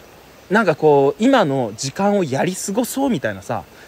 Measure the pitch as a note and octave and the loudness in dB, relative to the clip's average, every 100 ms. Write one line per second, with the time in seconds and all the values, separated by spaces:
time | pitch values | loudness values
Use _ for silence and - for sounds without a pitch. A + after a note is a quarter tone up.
0 | - - - - - G#3 F#3 D#3 D#3 C#3+ | -20 -20 -20 -20 -2 0 0 2 4 4
1 | C#3 - B3 C4 D#3+ C3+ A2+ A2 C3+ - | 4 2 2 4 2 0 -4 -6 -8 -2
2 | G3+ G3+ D#3+ C3 F#3 F#3 - G3+ A#3 C4 | 0 0 0 -2 -2 -4 -6 -4 -4 -2
3 | C#4 E3 A2 F#2+ - A2 - - | -2 -2 -4 -8 -8 -8 -10 -20